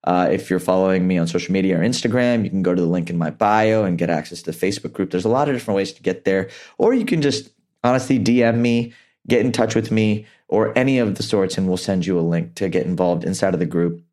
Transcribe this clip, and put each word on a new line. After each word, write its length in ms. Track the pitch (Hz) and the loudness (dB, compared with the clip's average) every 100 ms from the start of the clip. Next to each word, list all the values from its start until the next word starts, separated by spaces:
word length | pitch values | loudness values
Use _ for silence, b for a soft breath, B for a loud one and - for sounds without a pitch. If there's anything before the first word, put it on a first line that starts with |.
Uh, 240 | - 90 90 | 0 0 2
if 200 | 95 - | 0 -2
you're 100 | 92 | -4
following 460 | 92 92 95 95 92 | 0 2 2 2 2
me 120 | 90 | 2
on 80 | 85 | 0
social 260 | 87 - | -2 -2
media 260 | 95 95 87 | 0 2 2
or 40 | |
Instagram, 640 | 101 127 117 120 123 120 | 0 0 0 0 2 0
you 60 | 101 | -2
can 120 | 95 | -2
go 120 | 90 | 0
to 60 | 90 | 0
the 60 | 85 | 0
link 220 | 87 85 | 0 -2
in 100 | 87 | -4
my 120 | 78 | -4
bio 540 | - 104 110 110 110 | 0 2 4 4 2
and 140 | 101 85 | 0 0
get 120 | 85 | 0
access 320 | 80 - 85 | -2 -4 -12
to 100 | - | -10
the 40 | 80 | -4
Facebook 360 | 92 104 - | -4 -4 -8
group. 180 | - 95 | -6 -4
There's 140 | 90 | -2
a 60 | 107 | 0
lot 180 | 123 147 | 0 0
of 60 | |
different 220 | 127 110 98 | -2 -2 -2
ways 160 | 95 | -2
to 80 | - | -4
get 220 | - 92 | -4 -2
there. 260 | - 95 95 B B B | 0 0 -2 B B B
Or 140 | 220 | 2
you 140 | 254 - | 2 0
can 160 | 165 | 0
just 280 | 143 139 - _ _ _ | 0 -2 -8 _ _ _
honestly 360 | 123 127 - 131 | 0 0 2 0
D 240 | 113 123 | 2 4
M 180 | 117 117 | 4 2
me, 320 | 120 117 117 B B B - | 2 0 -2 B B B 0
get 180 | 117 | 2
in 60 | 123 | 2
touch 240 | - 110 | 0 0
with 160 | 113 110 | 0 0
me, 360 | 110 107 107 107 B B | 0 2 0 -6 B B
or 280 | 107 110 127 | 0 2 2
any 200 | 131 131 | 2 2
of 180 | 110 95 | 0 -2
the 80 | |
sorts, 340 | - 104 95 - | -2 0 0 0
and 80 | 95 | -2
we'll 100 | 90 | -2
send 300 | - 95 87 | -2 -2 0
you 120 | 90 | 0
a 20 | |
link 340 | 85 85 82 | 0 -2 -4
to 140 | - 98 | -6 -2
get 180 | 90 - | -2 -2
involved 380 | 87 90 85 | 0 0 0
inside 280 | 85 92 98 | -4 -2 0
of 80 | 87 | 0
the 60 | 85 | -2
group. 340 | 85 85 85 _ | 0 -2 -4 _